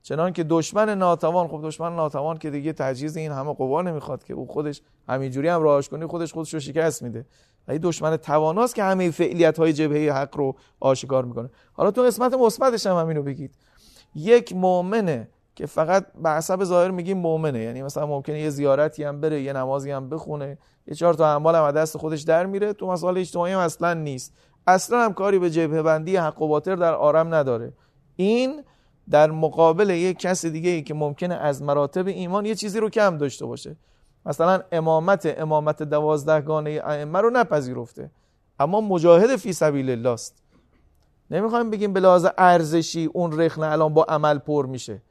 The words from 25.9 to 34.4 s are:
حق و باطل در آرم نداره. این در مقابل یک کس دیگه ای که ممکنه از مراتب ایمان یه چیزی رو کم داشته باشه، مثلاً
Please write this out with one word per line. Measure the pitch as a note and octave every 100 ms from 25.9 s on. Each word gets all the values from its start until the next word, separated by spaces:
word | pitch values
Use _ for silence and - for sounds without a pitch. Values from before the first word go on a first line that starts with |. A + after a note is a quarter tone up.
| D#3 D#3+ F#3+
حق | D#3 -
و | D#3
باطل | D3+ F#3 F#3
در | E3+
آرم | D#3+ D3 D#3 E3
نداره. | E3 C3+ A#2 A#2 - _ _ _ -
این | F#3+ A#3 C4 D4 - _ _ _ -
در | D3 D#3
مقابل | D#3 D#3+ D#3 E3 E3 G#3
یک | E3+ F#3 F3
کس | F3+ F#3 E3
دیگه | D#3+ F3+
ای | E3+
که | C#3+
ممکنه | D3+ D3 D3 F3+ F3
از | D3 C#3
مراتب | C#3+ C#3+ C#3+ F3+ F#3
ایمان | F3+ F3 G3 G#3
یه | G#3+
چیزی | G#3 G#3
رو | G#3+
کم | A3 G3+ D#3
داشته | C#3+ - B2+
باشه، | C3 C#3 D#3 _ _ _ _ -
مثلاً | D3